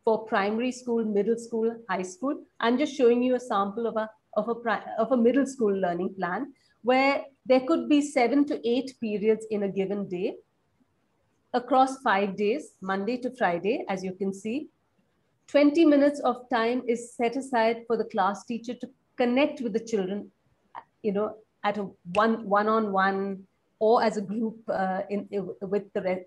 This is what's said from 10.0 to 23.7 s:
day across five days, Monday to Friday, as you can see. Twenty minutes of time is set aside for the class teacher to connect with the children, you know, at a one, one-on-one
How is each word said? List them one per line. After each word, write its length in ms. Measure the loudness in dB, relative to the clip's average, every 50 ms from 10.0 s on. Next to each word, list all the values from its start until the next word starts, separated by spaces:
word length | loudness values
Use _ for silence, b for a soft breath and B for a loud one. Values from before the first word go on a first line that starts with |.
| -6 -6
day 260 | -6 -4 -4 -4 -6 -8 -16 _ _ _ _ _ _ _ _ _ _ _ _ _ _ _ _ _ _ _ _ _ -4
across 480 | -4 0 2 4 4 4 4 2 -2
five 340 | 0 0 2 2 2 0 -2
days, 360 | 0 0 0 0 -2 -4 -12 _ -10
Monday 360 | -6 -4 -4 -2 -2 -2 -4 -4
to 120 | -4 -6 -4
Friday, 480 | 0 0 0 0 0 0 -2 -2 -2 -4
as 160 | -6 -6 -6 -6
you 100 | -8 -6
can 200 | -4 -4 -4 -4
see. 340 | -6 -6 -6 -6 -6 -8 -10 _ _ _ _ _ _ _ _ _ _ _ _ _ _ _
Twenty 360 | 0 4 6 6 6 6 6 6
minutes 360 | 6 8 6 6 4 2 2
of 280 | 0 -2 -2 -2 -4 -4
time 320 | -2 0 0 0 -2 -2 -2
is 260 | -2 -2 -2 -4 -8 -4
set 220 | -2 -2 -2 -2
aside 480 | -4 -6 -2 0 2 2 2 0 -2 -2
for 120 | -2 -2
the 80 | -2 -2
class 400 | -2 0 0 0 0 0 -4 -6
teacher 280 | -8 -8 -8 -8 -10 -10
to 160 | -10 -12 -16 _ _ _ _ _
connect 420 | 0 0 2 2 2 2 2 0 -4
with 120 | -6 -4 -4
the 60 | -4
children, 520 | -4 -2 -2 -2 -2 -2 -4 -6 -8 -12 _ _ _ _ _ _ _ _ -20 -20 -20 _ _ _ -4
you 80 | -2
know, 240 | -2 -2 -2 -4 -6 -10 -20 _ _ _ -4
at 140 | -4 -2
a 100 | -4 -6 -8 -10 _ -12 -4 0
one, 340 | 2 2 2 2 0 -2
one-on-one 960 | 0 2 2 2 2 2 2 0 0 0 0 2 2 0 -2 -4 -4 -6 -10 -14 _ _ _ _ _